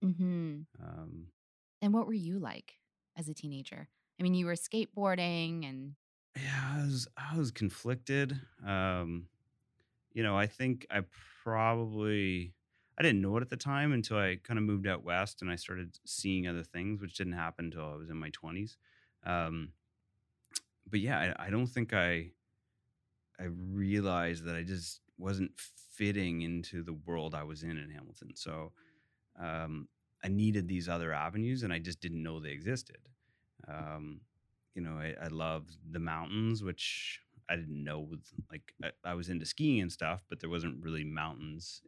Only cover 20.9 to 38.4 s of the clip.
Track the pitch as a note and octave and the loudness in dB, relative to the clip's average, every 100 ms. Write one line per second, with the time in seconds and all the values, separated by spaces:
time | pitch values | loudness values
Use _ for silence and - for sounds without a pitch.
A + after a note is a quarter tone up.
20.9 | G#2 A#2+ F#2+ F2 - F#2+ A2+ B2 B2 A2 | 0 2 2 2 0 0 2 2 0 2
21.9 | G#2 F2 E2+ E2+ - _ _ _ _ _ | 4 4 4 -2 -12 _ _ _ _ _
22.9 | _ _ _ _ - F2+ F2 F#2 G2 G2 | _ _ _ _ -8 -6 -4 -4 0 4
23.9 | G#2 G2 F2 E2+ E2 E2+ E2+ F2 F#2 E2+ | 4 4 4 2 0 -2 -4 -2 -4 -4
24.9 | - _ - F#2+ F#2+ F#2 - - - - | -10 _ -6 -2 0 0 -4 -14 -14 -14
25.9 | - G#2 G2+ F2+ E2 E2+ E2+ D#2+ F2+ E2 | -2 0 2 2 0 0 -2 -4 -6 -6
26.9 | D#2 E2 E2 D#2 D#2 D2+ D2+ E2 D#2 D2+ | -8 -4 -2 -2 -4 -6 -6 -6 -6 -8
27.9 | D2 C2+ - - - E2 D#2+ D#2 - - | -12 -16 -16 -16 -10 -8 -6 -8 -12 -20
28.9 | _ _ _ _ - E2+ D#2+ D#2+ D#2 - | _ _ _ _ -8 -4 -2 -4 -6 -8
29.9 | _ _ _ F#2+ G2+ G#2+ G#2 F2+ F#2 F2 | _ _ _ 0 4 4 4 2 0 0
30.9 | E2+ E2 D2+ D#2+ G#2 A2+ C3 G#2+ E2 F2 | 0 0 0 0 0 0 0 0 -2 -2
31.9 | E2 F2 E2 D#2+ D#2+ D2+ C#2+ F#2 B2+ - | -6 -4 -4 -4 -4 -6 -4 -2 -2 -4
32.9 | - - _ _ _ _ - - D#2 D2+ | -18 -20 _ _ _ _ -18 -10 -8 -6
33.9 | D#2 D2+ D2 - _ _ _ _ F#2 E2 | -8 -8 -12 -16 _ _ _ _ -8 -4
34.9 | D#2 D#2+ - E2 D#2+ D#2+ D#2+ D#2+ E2 D#2+ | -4 -4 -4 -6 -2 -2 -2 -6 -14 -8
35.9 | E2 E2 D#2+ E2 G#2+ A2+ A2 F#2+ - - | -4 -2 -2 -2 0 0 0 -2 -4 -4
36.9 | - - - _ - - E2+ D#2 D2 D2 | -4 -6 -8 _ -12 -4 -4 -2 -4 -4
37.9 | D2+ D2+ D#2+ - - | -4 -6 -10 -10 -12